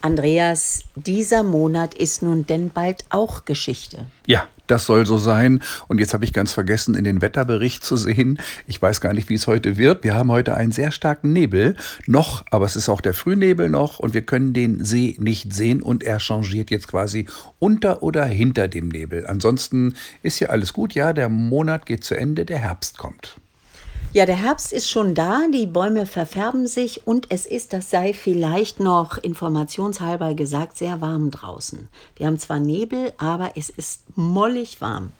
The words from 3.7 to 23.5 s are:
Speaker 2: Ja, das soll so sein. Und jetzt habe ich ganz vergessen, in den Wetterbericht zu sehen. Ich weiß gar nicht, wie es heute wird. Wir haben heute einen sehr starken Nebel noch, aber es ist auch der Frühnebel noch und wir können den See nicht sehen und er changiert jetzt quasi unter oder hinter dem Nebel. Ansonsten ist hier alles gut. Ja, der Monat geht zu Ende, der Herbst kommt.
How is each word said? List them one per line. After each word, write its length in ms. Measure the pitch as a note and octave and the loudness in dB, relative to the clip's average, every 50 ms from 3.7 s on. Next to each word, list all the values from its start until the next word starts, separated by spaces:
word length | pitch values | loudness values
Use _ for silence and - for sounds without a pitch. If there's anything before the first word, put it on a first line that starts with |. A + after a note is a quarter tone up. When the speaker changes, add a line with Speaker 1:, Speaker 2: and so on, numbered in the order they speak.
| B2 - - - - - A#2+ B2+ - _ _ | -6 -8 -8 -16 -14 -14 -14 -14 -16 _ _
Speaker 2:
Ja, 200 | - - F2 - - _ - _ _ | 2 2 2 2 -2 _ -20 _ _
das 180 | A#2+ A#2 - | 2 2 4
soll 200 | - A2+ A2 A2+ | 6 6 6 6
so 120 | G2+ A2 A2 | 6 4 2
sein. 420 | G#2 A2+ A2 G#2+ A#2+ B2+ C3 B2+ - - - - - - | 4 4 4 6 6 6 6 4 2 -2 -12 -12 -8 -2
Und 100 | - G#2+ | 0 2
jetzt 160 | G#2 G2+ - | 2 2 0
habe 100 | G#2 G#2+ | 0 -2
ich 80 | - - | 0 0
ganz 200 | - G2+ G2 - | 0 0 0 0
vergessen, 420 | - G2 F#2 G#2 A2 - - A2 | -2 0 0 0 0 2 0 0
in 100 | F#2+ G2+ | 2 2
den 160 | G#2 G2 F#2 | 2 2 2
Wetterbericht 640 | E2+ G#2 - - C3 B2 A#2 G#2+ A2 B2+ - - - | 2 0 0 0 0 0 0 0 0 0 -2 -4 -4
zu 140 | - - | -2 -2
sehen. 420 | A#2+ G#2+ F#2 A2 G#2 C3 C3 C3+ D3 - - - - - | 0 0 0 2 2 4 2 2 -2 -4 -12 -14 -14 -10
Ich 140 | - - - | -10 -6 0
weiß 200 | - F#2+ G#2 - | 2 2 2 2
gar 120 | - F2 F2+ | 0 0 0
nicht, 160 | G#2 G#2+ - | 0 0 0
wie 60 | A2 | -2
es 120 | G#2+ - | -2 2
heute 300 | - A2 A2+ A2 G#2 G2+ | 2 2 2 2 0 0
wird. 280 | G2 A#2 C#3 F#3 F#3 - | 4 6 6 6 4 2
Wir 100 | A2 G#2 | 0 2
haben 160 | A2+ B2+ B2+ | 2 2 4
heute 240 | A#2+ A#2+ B2+ - - | 4 4 2 2 0
einen 180 | - A2+ A2+ A2 | 0 0 0 0
sehr 200 | - C#3 D3 D3 | 0 -2 -2 -2
starken 400 | - - D#3+ D3 - - D3 D#3 | -2 0 -2 -2 0 0 0 2
Nebel 440 | F3+ E3+ A#2+ F#2+ F#2 G#2 C#3 G3 - - - - - - | 4 2 4 4 4 4 2 2 -2 -8 -14 -14 -12 0
noch, 380 | - A2+ C#3 D#3+ - - A#2+ - - | 4 4 4 4 4 -2 -8 -6 0
aber 160 | - G#2+ G2 | 2 2 2
es 100 | G2+ - | 2 0
ist 120 | G#2+ A2 - | -2 0 0
auch 120 | G#2 G2 | 0 0
der 140 | - G2+ F#2 | 0 -2 -2
Frühnebel 560 | - - E3+ F#3+ G3+ F#3+ F#3+ F#3 F3 F3 E3+ | -2 0 0 2 4 4 4 4 4 2 2
noch 280 | D#3 C#3+ C#3+ D3 - - | 2 2 2 0 -2 -4
und 160 | - A#2 G#2+ | -4 -2 -2
wir 80 | A2+ A2 | -2 -2
können 300 | - - B2+ C3 C3+ B2+ | 0 0 0 2 2 2
den 320 | B2 B2 A#2 A2 F2+ - | 2 2 2 2 0 0
See 320 | G#2 A2 A#2+ B2 A#2+ - - | 0 2 2 2 0 0 -2
nicht 340 | - G#2+ A2+ G#2 - G#2 F#2+ | -2 -2 -2 -2 -4 -8 -4
sehen 300 | G2+ A2 A#2 B2 C#3 - | -2 2 2 2 2 2
und 220 | - B2 A#2 - | 0 -2 -2 0
er 160 | A2+ A2 G#2+ | -2 -2 -2
changiert 500 | - - A2 G#2+ G#2+ G2 F#2+ G#2+ A2 - | -2 -2 -2 -2 -2 -2 -2 -4 -2 -2
jetzt 180 | G#2+ G#2 G2+ - | -4 -4 -4 -4
quasi 380 | - F#2 G2 G#2 G2+ A2 G#2+ - - - - - _ _ | -2 -2 -2 -2 -2 -4 -6 -6 -10 -18 -20 -20 _ _
unter 440 | - G#3 G#3+ G#3+ - G3+ F3+ - - | 2 4 4 4 4 2 0 2 0
oder 240 | D#3+ D#3 D#3 C#3+ | 0 0 0 0
hinter 420 | C3 A2 F#2+ A#2 B2+ B2+ A#2+ G2 F#2+ | 0 2 2 2 2 4 2 0 0
dem 200 | E2+ E2+ E2+ E2+ | -2 -4 -6 -4
Nebel. 380 | E2 D#2+ D#2+ D#2 E2 E2+ - | -6 -6 -8 -6 -6 -8 -6
Ansonsten 720 | - F#2+ G2+ F#2 A2 A#2+ B2+ - - - B2+ B2 B2 B2 - - - - - _ | -4 -6 0 2 2 2 2 -2 -2 0 0 0 0 -2 -4 -14 -20 -20 -6 _
ist 140 | - - | -4 -2
hier 140 | - E3 - | 0 -2 0
alles 240 | - A2 G2 F#2+ - | 0 0 0 -2 -2
gut. 200 | - G#3+ G#3 - | -4 -4 -2 -2
Ja, 180 | - C#3+ D#3+ E3 | 0 0 0 2
der 180 | D3+ C3 A#2 | 0 0 0
Monat 560 | A2 A2+ A#2 A#2 B2 C#3+ D#3 D#3 D#3+ D#3+ - | 0 0 0 0 0 0 0 0 -2 -2 -4
geht 180 | - A2+ A2+ - | -6 -6 -6 -4
zu 100 | - - | -6 -4
Ende, 300 | - - C#3+ D3+ D#3 E3+ | -2 -2 -2 -2 -2 -2
der 140 | E3+ E3+ D3 | -4 -4 -4
Herbst 400 | A2+ G2 F2 - - - - - | -4 -4 -6 -6 -10 -12 -12 -12
kommt. 380 | - - - _ - - - - _ _ | -14 -14 -14 _ -18 -20 -20 -20 _ _